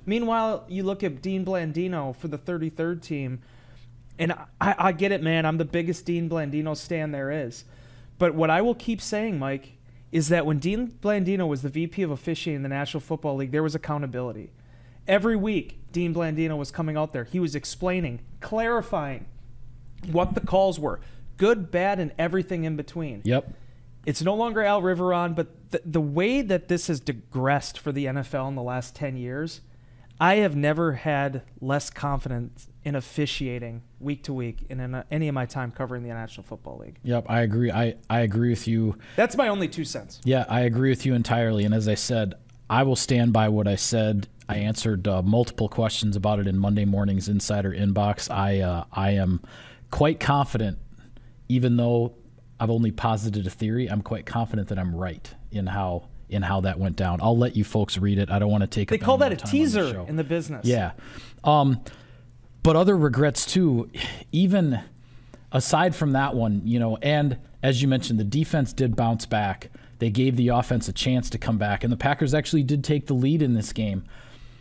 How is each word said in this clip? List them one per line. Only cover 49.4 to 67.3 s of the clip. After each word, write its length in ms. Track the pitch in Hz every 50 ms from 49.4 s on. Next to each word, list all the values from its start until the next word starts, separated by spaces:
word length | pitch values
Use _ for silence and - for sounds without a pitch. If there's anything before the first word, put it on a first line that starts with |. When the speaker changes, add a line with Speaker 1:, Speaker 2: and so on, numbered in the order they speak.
| - - - - - - - - - -
Speaker 2:
quite 300 | - - 147 156 160 -
confident, 580 | - 147 143 143 139 - - 110 110 98 - - - - - - - - - - - - - - - -
even 260 | 127 127 123 123 120
though 380 | 120 120 120 120 117 117 120 - - - - - - - - - -
I've 120 | 117 110
only 200 | 117 117 117 107
posited 560 | 110 - - 113 110 101 107 110 101 104 92
a 40 | 92
theory, 400 | - - 113 107 113 123 127 -
I'm 100 | 104 104
quite 240 | - - 117 - -
confident 440 | - - 117 113 - - 104 95 -
that 100 | 101 95
I'm 180 | 90 90 85
right 360 | 87 92 90 80 - - - - - - -
in 160 | 104 104 95
how, 420 | 90 98 101 95 90 87 85 - - - - - -
in 100 | 107 101
how 220 | 92 87 98 95
that 160 | 92 95 87 92
went 180 | 95 92 82
down. 240 | - 95 90 87 82
I'll 160 | - 113 120
let 200 | 117 123 123 -
you 80 | 104 101
folks 340 | - - 107 101 - - 95
read 200 | 98 101 101 98
it. 120 | 101 -
I 80 | 101 101
don't 120 | 104 104
wanna 160 | 104 104 98
take 220 | - - 107 101 -
Speaker 1:
They 80 | 220
Speaker 2:
up 60 | -
Speaker 1:
call 200 | 196 233 262 262
Speaker 2:
any 60 | 285 247
Speaker 1:
that 0 |
Speaker 2:
more 60 | 185
Speaker 1:
a 20 |
Speaker 2:
time 120 | 131 - 208
on 20 |
the 80 | 262 285
Speaker 1:
teaser 340 | 320 277 214 208 170 131
Speaker 2:
show. 140 | 107 92 87
Speaker 1:
in 100 | - 151
the 80 | 160 151
business. 420 | 135 170 170 156 151 147 107 104
Speaker 2:
Yeah. 260 | 120 123 113 92 82 - - - - - - - - - - -
Um, 380 | 147 151 147 139 139 123 - - - - - - - - - - - - - - - - -
but 120 | - 165 156
other 220 | 165 185 202 196
regrets 480 | 170 151 139 120 131 151 147 117 - -
too, 460 | - - 185 180 156 123 117 117 - - - - - - - - -
even 480 | - 160 196 180 202 196 170 143 123 95 - - - - - - - - - - - - - -
aside 420 | - 131 - - 165 156 180 180 147
from 180 | - 160 143
that 220 | 135 135 139 143 135
one, 280 | 120 113 107 101 101 101
you 140 | 113 120 120
know, 180 | 117 113 110 -
and 360 | 135 143 151 147 147 139